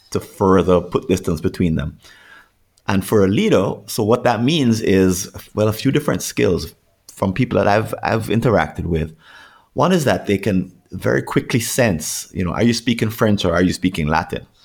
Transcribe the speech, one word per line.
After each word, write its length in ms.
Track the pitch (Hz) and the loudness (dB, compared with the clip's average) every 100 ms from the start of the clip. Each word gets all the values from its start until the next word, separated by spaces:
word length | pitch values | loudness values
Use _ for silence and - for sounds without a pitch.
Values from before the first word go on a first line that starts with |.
| _ | _
to 100 | 92 | -8
further 600 | - - 95 95 85 87 | -8 0 4 4 4 2
put 280 | - - - | 2 -4 -2
distance 320 | 90 - 80 | -2 -2 -4
between 360 | 98 - 90 80 | -4 0 0 0
them. 220 | 76 - - - - - _ _ _ _ - | -4 -10 -20 -20 -20 -20 _ _ _ _ -2
And 200 | 98 - | -2 0
for 180 | 110 | 2
a 40 | 95 | 4
leader, 460 | 113 220 123 98 - - | 2 2 2 2 -4 -8
so 160 | - | -4
what 220 | 107 120 | 0 2
that 180 | 123 110 | 2 0
means 400 | 120 165 123 113 | 0 2 2 2
is, 500 | - 95 92 87 - - - | 2 4 4 2 -6 -14 -8
well, 140 | - 107 | -2 0
a 40 | |
few 180 | 104 135 | 0 0
different 300 | 147 - - | 0 -2 -4
skills 540 | - - 110 82 78 - _ _ - | -4 -2 0 0 -4 -14 _ _ -20
from 240 | - 98 | -4 -2
people 240 | 95 131 98 | -2 0 0
that 120 | 101 | 2
I've, 260 | 101 98 - | 2 0 -6
I've 240 | - 113 107 | -2 -2 0
interacted 580 | 110 127 95 76 - | 0 2 2 0 -4
with. 320 | 85 82 78 - - - - _ _ | -4 -2 -4 -10 -20 -20 -20 _ _
One 200 | - 156 | -2 2
is 120 | 185 | 2
that 220 | 131 92 - | 2 0 0
they 100 | 98 | -2
can 340 | 113 95 - - _ | 0 -2 -2 -10 _
very 320 | 92 113 131 | -6 -2 -2
quickly 380 | 135 147 - 131 | -2 -4 -2 -2
sense, 720 | - - 117 80 - - - | -2 0 0 0 -6 -10 -8
you 100 | - | -6
know, 80 | 90 | -4
are 100 | - | 0
you 120 | 117 | 0
speaking 340 | 117 - 120 113 | 2 -2 -2 -4
French 360 | - 110 104 | 0 0 2
or 100 | 90 | 0
are 80 | 82 | 2
you 100 | 92 | 2
speaking 340 | 82 92 - 76 | 2 -2 -2 0
Latin? 400 | 80 - 58 - _ | 0 -2 -8 -12 _